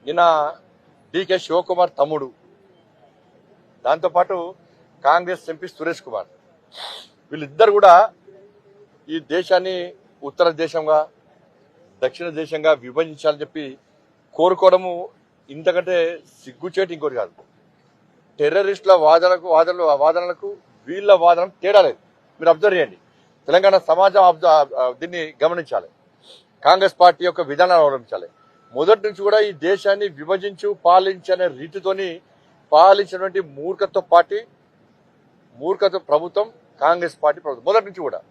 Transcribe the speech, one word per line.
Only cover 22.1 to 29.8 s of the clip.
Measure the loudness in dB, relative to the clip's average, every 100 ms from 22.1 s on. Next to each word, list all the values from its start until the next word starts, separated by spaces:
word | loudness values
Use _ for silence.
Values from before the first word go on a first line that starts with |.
| _ _ _
మీరు | 0
అబ్జర్వ్ | 2 2 0
చేయండి, | -4 -6 _ _ _ _ -2
తెలంగాణ | 2 4 2
సమాజం | 0 2 2 4 4
అబ్జ-, | 4 4
ఆ, | 4 2 -2
ఆ, | -4 -4
దీన్ని | -10 -10 -12 -4
గమనించాలి, | -4 -4 -6 -8 -8 _ _ _ _ -20 _ _ 2
కాంగ్రెస్ | 2 2 4
పార్టీ | 4 4 -4
యొక్క | -4 -8
విధానాన్ని | 0 2 4 2
అవలంబించాలి. | 0 -8 -12 -12 _ _ _ _ -6
మొదటి | 0 0 0
నుంచి | -6 -2
కూడా | 0
ఈ | -2
దేశాన్ని | -4 -4 -2